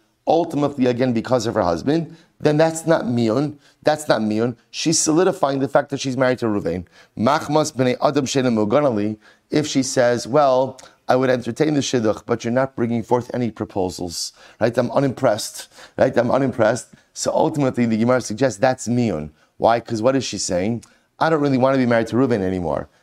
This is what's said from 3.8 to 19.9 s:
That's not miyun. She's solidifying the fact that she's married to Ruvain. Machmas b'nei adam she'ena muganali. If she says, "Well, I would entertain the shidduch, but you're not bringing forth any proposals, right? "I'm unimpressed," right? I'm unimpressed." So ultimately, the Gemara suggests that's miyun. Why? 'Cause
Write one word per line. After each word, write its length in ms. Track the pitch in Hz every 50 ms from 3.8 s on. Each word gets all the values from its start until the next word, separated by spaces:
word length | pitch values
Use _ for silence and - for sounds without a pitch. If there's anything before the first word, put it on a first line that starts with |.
| -
That's 260 | 151 151 151 151 -
not 120 | 160 117
miyun. 360 | 110 107 107 107 113 123 120 _ _ _
She's 300 | - - - 151 165 -
solidifying 580 | - 165 151 160 185 190 175 - - 139 139 139
the 100 | 135 135
fact 220 | - 147 143 -
that 100 | - 131
she's 160 | - 139 127
married 220 | 120 135 127 127 117
to 80 | -
Ruvain. 400 | 113 107 104 - 85 82 92 90 - _ - - _ - -
Machmas 540 | 104 123 143 160 - - 147 156 151 151 -
b'nei 240 | 117 131 127 123 -
adam 240 | - 147 143 143 139
she'ena 260 | 120 - 139 127 127
muganali. 680 | 117 110 107 104 104 143 147 139 120 104 104 107 110 - _ - - _ _ -
If 160 | - 151 147
she 160 | 151 - 139 131
says, 460 | 131 - 139 120 120 120 117 - -
"Well, 520 | 120 151 147 139 131 127 131 127 - - - - _ _ _ -
I 80 | 120
would 120 | 127 131 131
entertain 460 | 127 127 117 117 117 - 151 156 156
the 60 | 143
shidduch, 420 | 127 - - 127 110 107 101 - -
but 200 | - 117 113 -
you're 80 | 117 117
not 240 | 127 135 135 -
bringing 260 | - 117 117 117 117 110
forth 300 | - 123 123 117 - -
any 160 | 120 123 113
proposals, 840 | 107 - 107 104 - 104 92 92 87 - 87 90 82 - - - - _ - - - -
right? 160 | 104 120 117 -
"I'm 140 | 123 117 -
unimpressed," 800 | - 139 139 120 - 135 123 104 107 - - - - - - _ - - - _ -
right? 180 | 104 131 135
I'm 140 | - 120 123
unimpressed." 580 | - 131 139 131 - - 113 107 120 120 - _ _ - _ _ -
So 180 | - - - -
ultimately, 540 | - - 160 156 143 143 127 127 - 120
the 100 | 117 113
Gemara 240 | 107 110 120 127 127
suggests 400 | 110 - 107 107 131 135 107 95
that's 260 | 104 127 131 - -
miyun. 440 | 107 120 123 123 113 90 78 76 78 - _ _ _ _
Why? 240 | - - 104 113 120
'Cause 220 | 113 -